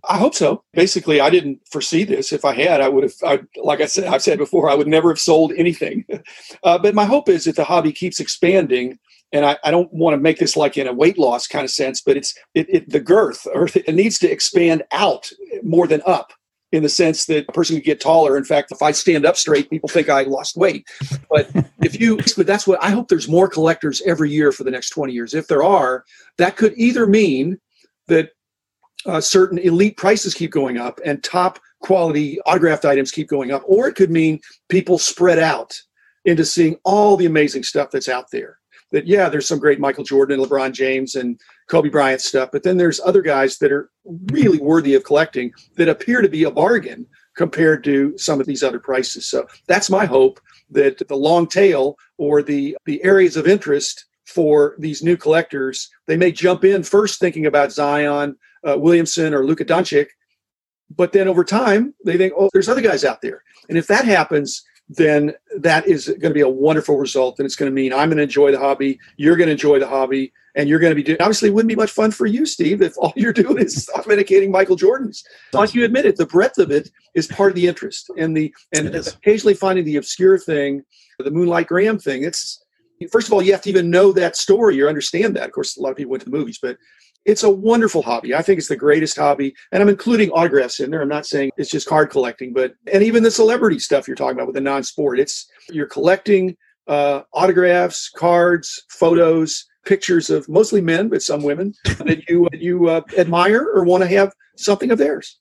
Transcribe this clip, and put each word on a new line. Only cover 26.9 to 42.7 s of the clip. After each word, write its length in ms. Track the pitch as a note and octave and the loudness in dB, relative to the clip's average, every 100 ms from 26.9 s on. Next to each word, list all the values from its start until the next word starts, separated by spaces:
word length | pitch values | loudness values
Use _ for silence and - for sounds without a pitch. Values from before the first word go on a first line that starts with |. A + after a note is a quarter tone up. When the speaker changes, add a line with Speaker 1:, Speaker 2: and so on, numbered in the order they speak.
| A#3+ A3 | 2 2
Speaker 1:
mean 520 | G#3+ F#3+ C3 D3+ F#3+ _ _ _ _ - | 4 2 0 -4 -6 _ _ _ _ 0
that, 220 | D#3+ - _ _ _ _ _ _ - - | 0 0 _ _ _ _ _ _ -14 -6
uh, 140 | D#3+ | -4
certain 380 | - F#3+ F#3 F3 | 2 2 2 2
elite 380 | F3+ E3+ G#3 - | 0 2 0 0
prices 380 | F#3 G#3+ G3 | 0 0 -2
keep 160 | - E3 | -6 -4
going 260 | D#3 C3+ A#2+ | -4 -4 -6
up 220 | A#2+ - | -8 -8
and 180 | D#3+ C#3+ | -8 -8
top 380 | - F3+ F#3 - _ _ | -4 -2 -2 -4 _ _
quality 600 | - F#3+ E3 D3 D3+ D3+ | 0 0 2 -2 -4 -4
autographed 440 | - F3+ E3 D3+ | 0 2 2 2
items 280 | D#3 C#3 C3+ | 0 0 -2
keep 160 | - D3 | -8 -6
going 240 | C#3+ B2+ | -4 -4
up, 100 | C#3 - | -6 2
or 200 | G3 C4+ | 2 2
it 60 | |
could 160 | - F3+ | 2 2
mean 300 | E3 D#3+ D#3 - _ _ | 2 0 -2 -10 _ _
people 300 | F#3 F#3 F3 | -2 2 0
spread 400 | - - F3+ E3 | -2 0 2 4
out 420 | D#3+ C3+ - - _ _ _ _ | 2 -2 -8 -18 _ _ _ _
into 200 | - E3 | 0 2
seeing 320 | D#3+ - D#3+ E3 | 0 2 0 0
all 320 | - G3+ G#3 G3 | 0 2 4 4
the 80 | |
amazing 380 | E3+ D#3 D3 C3+ | 2 2 0 -2
stuff 280 | B2 D3 C#3 | -6 -4 -4
that's 160 | C3+ C3 | -6 -6
out 180 | B2 - | -8 -8
there. 260 | C3 - _ _ _ _ | -12 -12 _ _ _ _
That, 160 | D3+ E3+ | -6 2
yeah, 220 | G3+ F3 | 2 2
there's 180 | D3 - | -2 -4
some 140 | D3+ | 0
great 180 | D3 C#3 | 0 2
Michael 240 | C#3 C3+ | -2 -4
Jordan 360 | B2+ C3+ C3+ C#3 | -2 0 2 0
and 60 | C3 | 0
LeBron 220 | C#3 C3 | -2 -2
James 420 | B2+ C3 C3 C3 | -4 -4 -2 -6
and 240 | C3+ B2 A#2 _ _ - | -6 -6 -8 _ _ -2
Kobe 200 | D#3+ D3 | 0 0
Bryant 300 | D3 C3+ C3 | 0 0 -2
stuff, 300 | - C3+ C3 | -2 -4 -2
but 120 | - | -4
then 120 | F#3 | -2